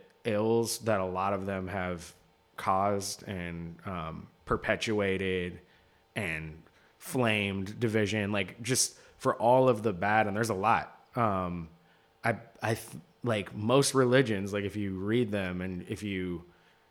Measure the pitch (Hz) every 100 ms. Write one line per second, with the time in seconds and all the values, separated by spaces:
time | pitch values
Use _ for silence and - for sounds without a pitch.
0 | - _ - 104 110 117 113 - 110 104
1 | 92 90 98 98 95 95 92 98 90 87
2 | 78 - _ _ _ - - 95 101 101
3 | 98 - - 95 87 85 85 85 - 92
4 | 80 80 - _ - 113 - 101 - 104
5 | 98 95 95 92 90 87 - - _ _
6 | _ - 95 80 78 78 - _ _ _
7 | - 135 117 107 101 98 95 110 117 110
8 | 104 107 101 104 92 - 117 127 - -
9 | - - 131 - 113 131 131 110 110 87
10 | 101 107 104 101 113 95 104 101 73 -
11 | _ - 113 95 90 87 80 - _ _
12 | _ _ 117 107 - - 107 113 - -
13 | - _ 120 107 92 120 107 131 139 135
14 | 123 127 120 101 98 101 101 101 101 95
15 | 98 117 117 101 92 90 92 90 87 101
16 | 104 95 92 85 - - _ _ _